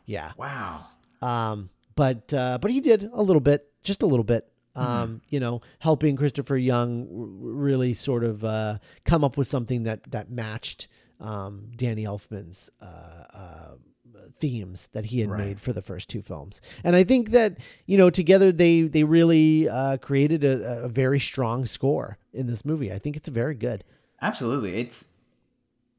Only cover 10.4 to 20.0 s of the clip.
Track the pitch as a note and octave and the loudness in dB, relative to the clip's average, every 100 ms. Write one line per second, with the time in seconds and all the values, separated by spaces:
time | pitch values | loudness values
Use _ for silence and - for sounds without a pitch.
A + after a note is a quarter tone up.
10.4 | A2 A2 - - - _ _ - G#2+ G#2 | -8 -8 -12 -14 -20 _ _ -16 -10 -8
11.4 | G2 G2+ G#2+ A#2 B2 A2 G#2+ G2+ - G2+ | -10 -12 -14 -6 -4 -4 -6 -8 -10 -14
12.4 | E2+ F#2+ - _ F#2 E2 D#2+ E2 - - | -14 -18 -20 _ -20 -20 -20 -20 -20 -20
13.4 | F2+ E2 D#2 C2 _ _ A#2+ A#2 - - | -20 -18 -20 -20 _ _ _ -20 -20 -6
14.4 | D3 A#2+ F#2 F2+ - A2 G#2+ B2 G#2+ G#2 | -6 -4 -10 -14 -12 -10 -6 -4 -2 -4
15.4 | G2+ G2 - G2 - F2+ - G#2+ - D#2+ | -6 -6 -8 -8 -8 -12 -10 -12 -10 -12
16.4 | D#2 - - - - F3+ F#3 B3+ A3 A#3+ | -14 -20 -20 -6 2 4 6 4 4 2
17.4 | A3 - - - - G3 F3+ F3 D#3+ F#3+ | 2 -4 -18 -12 2 6 6 6 6 6
18.4 | F#3+ E3+ F3 E3 D#3+ D#3 D3+ E3 E3 D#3+ | 6 6 6 6 4 2 4 6 6 8
19.4 | D#3 D#3 D3+ A#2+ C3+ C3+ | 6 4 2 0 -2 -2